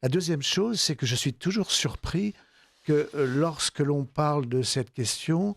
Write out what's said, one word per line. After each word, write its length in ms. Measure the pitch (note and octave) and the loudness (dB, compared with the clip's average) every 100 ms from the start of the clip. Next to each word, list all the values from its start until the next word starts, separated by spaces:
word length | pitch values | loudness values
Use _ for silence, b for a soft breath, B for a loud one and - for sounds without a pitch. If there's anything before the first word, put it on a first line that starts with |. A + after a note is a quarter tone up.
La 60 | C3 | 2
deuxième 320 | D3 E3+ D#3+ | 0 0 -2
chose, 380 | C3+ - G#3 A3 | 0 0 0 2
c'est 160 | - D3 | 0 0
que 100 | C3 | 0
je 100 | A#2+ | 0
suis 180 | - | -2
toujours 380 | B2+ - G3 G3 | -2 -2 0 0
surpris 600 | - C#3+ - - E3 G#3 G3+ b b b _ - | 0 0 -4 -4 -2 -2 -4 b b b _ 0
que, 240 | D3+ D3 | 2 2
euh, 140 | C#3+ C3+ | 0 0
lorsque 520 | B2+ E3 D3+ - - | 2 0 0 -4 0
l'on 240 | C#3 C#3+ | 0 2
parle 440 | C3+ - D3+ D3 B2+ | -2 0 0 2 0
de 160 | B2+ | 0
cette 280 | B2+ - B2 | 0 -2 -4
question 640 | - A2+ - - E3 G3 | -4 -4 -4 0 0 0